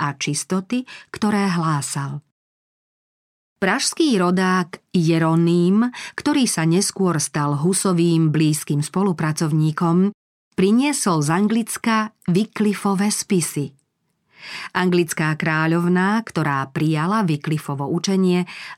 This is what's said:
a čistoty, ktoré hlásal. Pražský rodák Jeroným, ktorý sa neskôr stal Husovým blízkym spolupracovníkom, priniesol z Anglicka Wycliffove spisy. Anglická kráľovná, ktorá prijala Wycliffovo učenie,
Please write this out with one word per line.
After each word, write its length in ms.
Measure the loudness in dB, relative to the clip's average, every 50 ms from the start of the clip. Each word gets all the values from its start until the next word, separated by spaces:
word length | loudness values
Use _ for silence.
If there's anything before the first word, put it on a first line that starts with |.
a 160 | -6 -6 -4
čistoty, 720 | -6 -6 -4 -4 -6 -4 -4 -4 -4 -4 -4 -6 -6 -6 -8 -14 -20 -18 _ -8
ktoré 400 | -4 -2 0 0 0 0 0 0
hlásal. 720 | 0 0 0 -2 -2 -4 -4 -6 -6 -6 -6 -8 -10 -14 _ _ _ _ _ _ _ _ _ _ _ _ _ _ _ _ _ _ _ _ _ _ _ _ _ _ _
Pražský 580 | 0 0 0 0 -2 -2 0 0 2 2 4 4
rodák 640 | 2 2 2 2 2 2 2 0 0 -4 -8 -14 _ _
Jeroným, 1000 | 0 0 2 2 2 2 2 2 4 4 4 4 4 4 4 4 4 2 2 0 -2 -8 -14 -12 -12 -6
ktorý 320 | -2 0 2 2 2 0
sa 160 | 0 0 0
neskôr 540 | 2 2 2 2 0 -2 -2 0 0 0 0 -2
stal 320 | -2 -2 -2 0 0 0 0
Husovým 760 | 0 0 0 0 0 0 2 2 2 2 4 4 2 2 2
blízkym 480 | 2 2 2 0 -2 -2 -2 -2 -2 -2
spolupracovníkom, 1300 | -2 -2 -2 0 0 0 -2 -2 -4 -2 -2 -2 0 2 2 2 0 0 0 0 2 2 2 2 0 -2 -6 _ _ _ _ _ _ _
priniesol 680 | 0 2 4 4 4 2 2 0 -2 0 0 0 0 2
z 60 | 2
Anglicka 800 | 2 2 2 2 0 0 -2 -4 -8 -6 -2 0 0 0 0 -4 -8 _ _
Wycliffove 840 | 0 2 2 0 0 _ -2 0 0 0 0 -2 -2 0 0 0 0 -2
spisy. 640 | -4 -2 0 0 0 0 -2 -4 -6 -8 -8 -10 _ _ _ _ _ _ _ _ _ _ _ _ -20 -20 -16 -16 -14 -14 -6 -4
Anglická 640 | -2 0 2 2 2 2 0 -2 -2 0 0 0 0
kráľovná, 800 | 0 0 0 0 2 2 2 2 2 2 2 2 2 2 0 -2 -2
ktorá 400 | -4 -4 -2 -2 0 0 -2 -4 -6 -4
prijala 480 | -2 -2 0 0 0 0 0 0 0 0
Wycliffovo 640 | 0 0 -2 -2 -4 -4 -4 -4 -6 -6 -6 -4
učenie, 640 | -4 -4 -2 -2 0 0 2 2 2 2 2 0 -2 -8 -14 -16 -18 -18